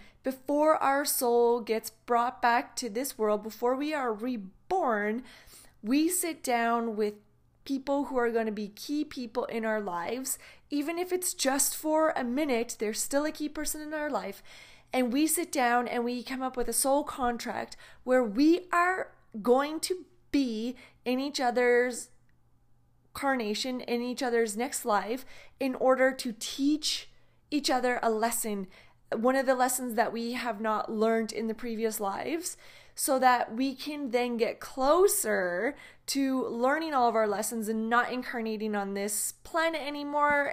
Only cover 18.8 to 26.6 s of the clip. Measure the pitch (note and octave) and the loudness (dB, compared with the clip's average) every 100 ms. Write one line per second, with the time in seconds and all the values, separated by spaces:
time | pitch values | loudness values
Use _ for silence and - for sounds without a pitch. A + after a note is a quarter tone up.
18.8 | F4+ F#4+ - - _ A3 G3+ B3+ C#4+ D#4 | 2 0 -6 -14 _ -2 2 4 2 -4
19.8 | - F#4 - _ _ C#4+ B3+ A3 A#3 B3+ | -4 -4 -6 _ _ 0 0 -2 -6 -8
20.8 | - _ - B3+ C#4+ C#4+ B3 A#3 B3 A#3+ | -16 _ -4 -2 -2 0 0 2 4 4
21.8 | B3 A#3 - - _ _ _ _ _ _ | 2 -2 -12 -20 _ _ _ _ _ _
22.8 | _ _ _ - C#4 C4 G#3+ G#3 C4 B3+ | _ _ _ -2 0 0 0 -2 -4 -6
23.8 | - A#3+ A#3+ A#3+ B3+ A#3 A3+ G3+ - - | -2 -2 -2 -4 0 2 2 -2 -4 -4
24.8 | A#3+ G#3 G3 B3+ - - - - C4+ B3 | 0 0 0 -6 -8 -18 -20 -4 -4 2
25.8 | C4 B3+ C4 C4 B3+ G#3+ - - | 4 6 4 2 -6 -6 -8 -2